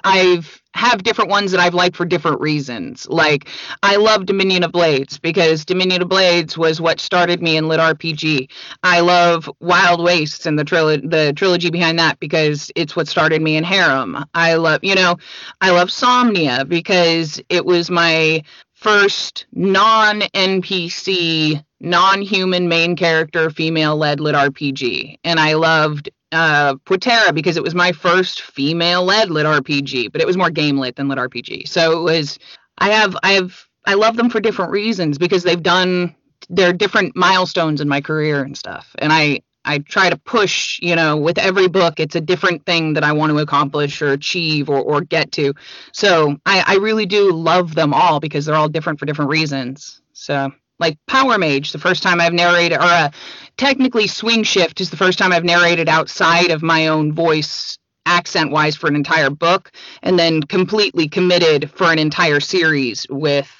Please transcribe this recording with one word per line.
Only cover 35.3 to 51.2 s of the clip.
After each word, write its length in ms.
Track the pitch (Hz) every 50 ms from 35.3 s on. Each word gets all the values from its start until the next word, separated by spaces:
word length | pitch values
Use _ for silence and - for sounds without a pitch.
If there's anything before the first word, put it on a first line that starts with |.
| 190 180 175
they've 180 | 180 170 175
done, 520 | 160 180 175 185 185 180 180 180 175 175 - _ _ _ _ _ - _
they're 220 | 175 185 185 175
different 420 | 180 175 208 196 - 214 190 151 -
milestones 640 | 175 185 185 190 185 185 165 - 185 165 156 151 143
in 80 | 151 147
my 120 | 139 143
career 420 | 139 - 156 156 151 151 147 143
and 160 | 131 143 139 -
stuff. 360 | - - - - - _ _ -
And 140 | - 151
I, 280 | 156 160 151 147 139 - - _ _ _ _
I 140 | - 147 147
try 320 | 147 - - 202 190 175
to 60 | 165
push, 640 | 151 _ - - 226 202 180 - - - - - -
you 140 | - 175 170
know, 200 | 165 165 156 151
with 220 | 151 147 165 170 -
every 300 | - 190 185 196 190 185
book, 320 | 160 190 175 170 156 -
it's 160 | 156 151 -
a 40 | 170
different 460 | 160 156 180 175 - 185 175 156 -
thing 280 | - 175 165 160 156 151
that 100 | 156 151
I 80 | 147
want 180 | 151 151 156 151
to 80 | 151 147
accomplish 640 | 151 147 147 143 147 139 143 147 147 143 143 -
or 80 | 156 143
achieve 580 | 139 143 147 - - 185 165 160 156 147 139 147
or, 120 | 143 123
or 220 | - - 151 143
get 280 | - - 165 160 147 -
to. 220 | - - 147 139 143 - - - - - - -
So 440 | - - - 202 180 160 156 147 147 147 -
I, 200 | 185 196 185 170
I 100 | - 196 196
really 280 | 202 220 220 220 214
do 260 | 180 202 208 202 196
love 440 | 170 160 165 160 170 180 180 165 156
them 180 | 160 160 147 143
all 240 | 147 175 175 156 147
because 260 | 156 151 - 147 143
they're 80 | 151 151
all 120 | 156 151 151
different 300 | 151 160 156 165 151 147
for 80 | 151
different 240 | 147 147 151 147 139
reasons. 720 | 151 156 160 151 143 135 127 123 135 143 - - - _ _ _
So, 380 | _ - - - 147 139 135 135 - _ _ _ _ _
like, 200 | 170 165 151 - _
Power 320 | - - 262